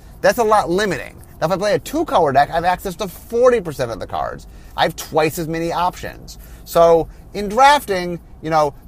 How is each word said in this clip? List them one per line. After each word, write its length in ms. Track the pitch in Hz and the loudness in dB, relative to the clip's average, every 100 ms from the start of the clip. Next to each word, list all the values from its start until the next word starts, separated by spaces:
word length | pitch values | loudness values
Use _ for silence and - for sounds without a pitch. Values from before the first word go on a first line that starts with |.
| - - | -20 -2
That's 180 | 180 214 | 0 2
a 60 | 220 | 2
lot 260 | 214 170 | 2 2
limiting. 500 | 175 208 143 95 - - - | 0 0 -4 -8 -16 -20 -6
Now, 60 | 160 | -4
if 60 | |
I 40 | 185 | -2
play 180 | 208 170 | 0 -2
a 40 | |
two-color 540 | - 302 349 247 156 | -2 -6 -2 0 2
deck, 180 | 135 143 | 2 2
I 40 | 156 | 0
have 100 | 170 | -2
access 320 | 180 202 175 | -2 -4 -8
to 120 | 208 | -10
forty 520 | - - 233 254 240 | -12 -8 0 2 2
percent 300 | 170 135 123 | -2 -6 -6
of 100 | 107 | -6
the 60 | - | -8
cards. 400 | 85 60 69 - - - - | -6 -6 -8 -16 -20 -14 -2
I 60 | |
have 140 | 165 165 | -2 -2
twice 420 | - - 160 175 | -4 0 0 -2
as 80 | 156 | -6
many 260 | 165 170 | -6 -4
options. 680 | 151 180 180 - 117 120 - - - - | -2 -4 -4 -14 -14 -20 -20 -20 -20 -4
So 440 | 170 170 165 156 - - 190 | 4 6 6 2 -10 -14 -8
in 140 | 208 | -4
drafting, 720 | 214 269 294 - 185 175 170 - - | 4 6 6 2 -4 -4 -8 -12 -12
you 80 | 151 | -2
know, 240 | 160 147 - | 0 0 -2